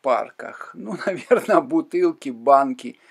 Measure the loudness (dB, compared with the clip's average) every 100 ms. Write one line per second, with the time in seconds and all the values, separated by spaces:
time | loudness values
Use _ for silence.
0 | -2 0 -2 -10 -16 -14 -16 -14 -10 -8
1 | -6 -6 0 0 2 0 2 -2 -2 0
2 | 0 -2 -10 -4 6 6 6 -4 -10 -16
3 | _